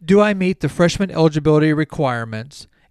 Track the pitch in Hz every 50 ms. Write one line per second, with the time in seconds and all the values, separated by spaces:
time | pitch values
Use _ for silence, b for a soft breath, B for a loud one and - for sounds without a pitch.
0 | 170 160 196 202 208 214 208 190 185 180 190 - - 135 - - 175 170 - -
1 | 202 185 - 160 160 165 151 156 143 156 151 151 151 156 151 151 156 - - -
2 | 151 131 123 117 117 113 110 110 113 139 - - - - _ _ _ _